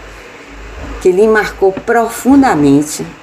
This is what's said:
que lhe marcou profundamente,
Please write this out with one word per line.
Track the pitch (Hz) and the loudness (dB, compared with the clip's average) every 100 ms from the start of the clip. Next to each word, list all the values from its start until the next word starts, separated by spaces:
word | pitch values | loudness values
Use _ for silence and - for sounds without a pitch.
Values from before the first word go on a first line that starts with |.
| - - - - - - - - - - | -20 -20 -20 -20 -20 -20 -18 -16 -14 -2
que | 185 | 0
lhe | 180 220 | 2 2
marcou | 214 190 - 196 | 2 -2 -2 -2
profundamente, | 190 - 233 220 - 240 277 262 160 143 143 147 - 165 - | -2 -2 -2 -2 -2 2 4 4 2 4 2 0 -8 -12 -8